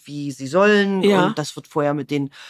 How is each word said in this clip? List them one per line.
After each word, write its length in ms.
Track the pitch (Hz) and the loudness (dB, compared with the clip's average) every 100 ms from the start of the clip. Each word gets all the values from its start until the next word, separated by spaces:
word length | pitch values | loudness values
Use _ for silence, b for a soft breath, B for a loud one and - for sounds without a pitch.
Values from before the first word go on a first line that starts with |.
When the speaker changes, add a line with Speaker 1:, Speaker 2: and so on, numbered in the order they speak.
Speaker 1:
wie 260 | - 147 143 | -14 -10 -10
sie 160 | 131 135 | -10 -2
sollen. 560 | 170 208 208 196 190 | 2 4 4 2 2
Speaker 2:
Ja. 240 | 196 196 180 | 2 4 2
Speaker 1:
Und 120 | - | -2
das 180 | 147 - | -8 -10
wird 100 | - | -8
vorher 260 | 160 143 | -2 -2
mit 160 | 147 135 | -2 -4
den, 200 | 143 139 B | -4 -4 B